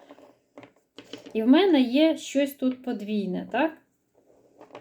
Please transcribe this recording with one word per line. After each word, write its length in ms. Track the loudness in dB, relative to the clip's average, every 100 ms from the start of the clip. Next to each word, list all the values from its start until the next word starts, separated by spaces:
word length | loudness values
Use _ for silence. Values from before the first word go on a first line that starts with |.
| -20 -20 -20 _ _ -20 -20 _ _ -20 -20 -20 -12
і 100 | -2
в 60 | 4
мене 320 | 4 6 4
є 360 | 2 2 2 0
щось 380 | -4 -2 -2
тут 280 | -2 -6 -4
подвійне, 640 | -8 -10 -6 -6 -4 -6 -6
так? 200 | -2 -2 -4 _ _ _ _ _ _ _ _ -20 -20